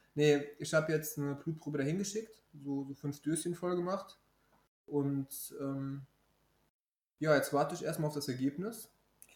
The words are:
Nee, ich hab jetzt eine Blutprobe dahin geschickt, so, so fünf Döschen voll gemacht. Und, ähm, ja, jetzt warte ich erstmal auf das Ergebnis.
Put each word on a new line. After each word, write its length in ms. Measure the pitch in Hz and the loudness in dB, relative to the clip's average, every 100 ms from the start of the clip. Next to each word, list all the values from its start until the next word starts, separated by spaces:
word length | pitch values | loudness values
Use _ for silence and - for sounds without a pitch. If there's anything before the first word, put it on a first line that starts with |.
| _ | _
Nee, 280 | 147 147 147 - - | 4 6 6 2 -8
ich 140 | - | 0
hab 160 | 160 156 | 2 4
jetzt 300 | 151 156 - | 0 0 -4
eine 160 | 143 | -4
Blutprobe 440 | 139 - 156 - 147 | -4 -4 -6 -4 -2
dahin 200 | 139 180 | 0 0
geschickt, 440 | 202 214 220 - _ 151 | -2 -4 -6 -12 _ -12
so, 200 | 139 139 | -6 -4
so 100 | 135 | -4
fünf 260 | 139 143 139 | -6 -6 -4
Döschen 340 | 151 160 175 | -2 -2 -2
voll 220 | 170 180 175 | -2 -2 0
gemacht. 420 | 175 196 - - _ _ _ _ _ _ - | 0 -2 -6 -18 _ _ _ _ _ _ -2
Und, 680 | 147 139 139 135 - - - | 0 2 0 -2 -8 -12 -8
ähm, 460 | 139 135 135 139 135 _ _ _ _ _ _ _ _ _ _ - | -6 -4 -6 -8 -12 _ _ _ _ _ _ _ _ _ _ 0
ja, 140 | 156 | 6
jetzt 180 | 143 - | 6 6
warte 220 | 180 180 | 2 2
ich 100 | 175 | 0
erstmal 240 | - 156 151 | -2 0 0
auf 60 | |
das 140 | 147 143 | -2 -4
Ergebnis. 600 | 127 139 143 202 233 - _ _ - - | 0 -2 -2 -6 -6 -14 _ _ -20 -20